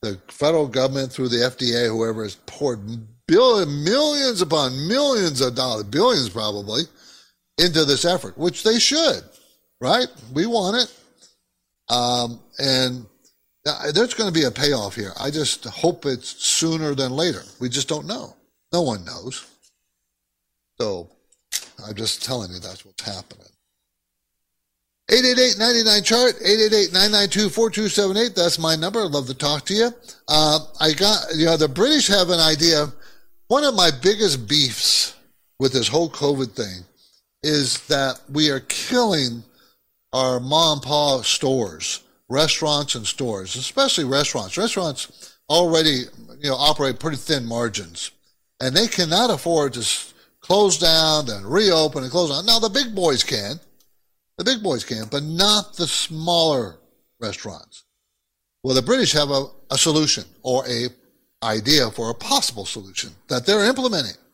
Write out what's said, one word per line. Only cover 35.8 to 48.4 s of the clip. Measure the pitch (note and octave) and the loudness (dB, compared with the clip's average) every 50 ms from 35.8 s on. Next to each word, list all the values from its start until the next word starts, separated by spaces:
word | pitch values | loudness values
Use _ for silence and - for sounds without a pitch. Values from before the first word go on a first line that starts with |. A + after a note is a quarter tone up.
| A2+ G#2+ | -2 0
whole | A2+ D#3 E3+ D#3+ | 0 0 0 0
covid | C3 - D3 C#3+ C#3+ C3+ C3+ A#2 - | -4 -4 -2 -2 0 0 -2 -6 -6
thing | - A#2 G2 F#2 F2+ F2+ _ _ _ _ _ _ _ _ _ _ _ - | -8 -8 -8 -8 -14 -18 _ _ _ _ _ _ _ _ _ _ _ -4
is | D3+ D3+ D3 C#3 B2+ - - - - | 0 0 0 0 0 -2 -6 -2 -2
that | D3+ C#3 C#3 C3+ B2+ - - - | -2 0 0 -2 -4 -6 -12 -8
we | C#3 D3+ D#3 D3+ | -2 0 2 2
are | C#3 C3+ | 0 -2
killing | - _ - - - - B3+ B3 B3 A3 F#3+ D#3 C3+ B2 A#2 A#2 A2+ _ _ _ _ _ _ _ _ _ _ _ _ _ - | -4 _ -8 -6 -4 0 0 2 2 2 2 0 -2 -2 -6 -8 -14 _ _ _ _ _ _ _ _ _ _ _ _ _ -2
our | B2+ C3 B2+ B2+ B2 | 0 0 2 0 -2
mom | B2 C3 D3 D#3 E3 D#3+ D3+ C#3 | -2 0 2 4 4 4 2 0
and | |
pop | C3 B2 D3 D3 D3 D3 C3+ C3 A2 | -2 0 0 2 2 2 2 0 0
stores, | - - - - C#3 C3 C3 A#2 F#2+ E2 D#2 - - - - _ _ _ _ _ _ | -2 -2 0 0 0 0 0 0 -2 -6 -8 -8 -8 -8 -8 _ _ _ _ _ _
restaurants | A2+ C3+ D#3 D#3 - - E3 D3+ D3 C#3+ D3 C3+ - | 0 2 2 2 2 0 0 0 0 0 0 -2 -6
and | B2 G#2+ | -6 -4
stores, | G2+ - - C#3 A#2+ A2 G2 F#2+ F#2 - B2 | -8 -6 -4 -4 -4 -4 -6 -6 -8 -10 -8
especially | C3 - - - C#4 C4+ - - D#3 | -8 -6 0 0 0 2 2 0 0
restaurants. | B2+ C3+ C#3 D3 - - C3 G#2 F#2+ - - | 2 2 2 2 2 -2 -4 -6 -6 -4 -2
Restaurants | G3 A#3 - - F#3 D#3+ C3+ - - - - - - - - _ _ _ | -2 -2 -2 -2 -4 -4 -4 -6 -10 -12 -14 -20 -20 -20 -20 _ _ _
already, | D3 E3 F3+ E3+ E3+ D#3+ D#3+ D#3 C#3+ B2+ B2 - - - - - - - | 4 4 4 6 4 4 4 4 2 0 -2 -6 -12 -20 -20 -20 -20 -8
you | D3 D3 | -4 -4
know, | C3 | -2
operate | C3 C#3 D3+ D3+ - C#3+ C3+ B2 - | 2 4 2 4 4 2 0 -2 -2
pretty | - D#3+ D#3 C3 | -4 -6 -6 -6
thin | - - D#3+ C#3 A#2+ | -2 -2 -2 -2 -2
margins, | A#2 A#2 A#2 A#2+ A#2 G2+ G#2 G2 E2 E2+ - - - _ _ _ _ _ _ | -4 -4 -2 -2 -2 -4 -6 -10 -10 -12 -12 -12 -12 _ _ _ _ _ _